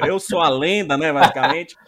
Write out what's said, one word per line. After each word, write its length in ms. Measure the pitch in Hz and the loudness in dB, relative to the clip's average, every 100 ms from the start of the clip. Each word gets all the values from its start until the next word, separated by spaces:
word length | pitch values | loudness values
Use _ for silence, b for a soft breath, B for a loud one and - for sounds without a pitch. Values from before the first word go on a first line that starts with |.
| 131 | -2
Eu 140 | 190 | -4
sou 220 | - 185 | -4 0
a 80 | 156 | 0
lenda, 440 | 131 156 208 165 143 | 0 0 -2 -2 -2
né, 120 | 156 | 0
basicamente. 640 | 143 - 131 135 156 175 - | 4 2 2 -2 -2 -6 -16